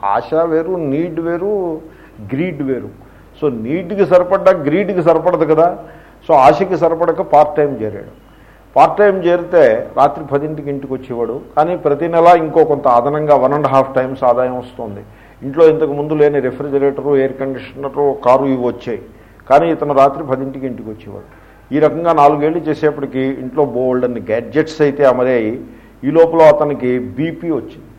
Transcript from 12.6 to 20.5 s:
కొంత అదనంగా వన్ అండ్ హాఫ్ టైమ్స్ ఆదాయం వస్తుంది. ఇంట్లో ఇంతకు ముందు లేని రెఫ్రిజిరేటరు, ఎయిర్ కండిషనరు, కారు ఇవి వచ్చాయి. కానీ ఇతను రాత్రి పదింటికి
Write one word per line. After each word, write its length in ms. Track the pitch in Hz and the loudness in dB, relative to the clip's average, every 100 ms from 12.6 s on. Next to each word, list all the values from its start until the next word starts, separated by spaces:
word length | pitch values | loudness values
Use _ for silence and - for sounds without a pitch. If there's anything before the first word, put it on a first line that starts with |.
కొంత 240 | 156 143 131 | 2 2 2
అదనంగా 480 | 120 139 147 151 143 | 2 2 -2 2 2
వన్ 160 | 127 | 4
అండ్ 140 | 147 143 | 0 2
హాఫ్ 280 | 135 131 | 2 2
టైమ్స్ 300 | 135 131 135 | -2 -4 -2
ఆదాయం 340 | 131 120 127 127 | 0 2 0 -4
వస్తుంది. 420 | 123 - 117 101 107 - - - | -10 -12 -12 -12 -18 -20 -20 -14
ఇంట్లో 260 | 135 143 160 | -10 4 4
ఇంతకు 240 | 156 156 | 4 -2
ముందు 220 | 143 147 | -4 -4
లేని 260 | 156 147 147 | 2 2 2
రెఫ్రిజిరేటరు, 760 | 127 123 143 139 139 139 135 139 | -4 -6 -4 -2 -2 -2 0 0
ఎయిర్ 200 | 135 127 | 0 -4
కండిషనరు, 800 | 135 131 - 131 139 139 143 135 | -8 -8 -12 -12 -10 -2 -2 0
కారు 200 | 123 131 | 2 2
ఇవి 220 | 139 131 120 | 2 -2 -2
వచ్చాయి. 360 | 117 - 110 - - - - - | -6 -8 -10 -12 -20 -20 -20 2
కానీ 200 | 135 170 | 2 4
ఇతను 240 | 156 147 | -2 -2
రాత్రి 300 | 135 139 143 | 2 2 0
పదింటికి 420 | 151 131 135 | -6 -6 -6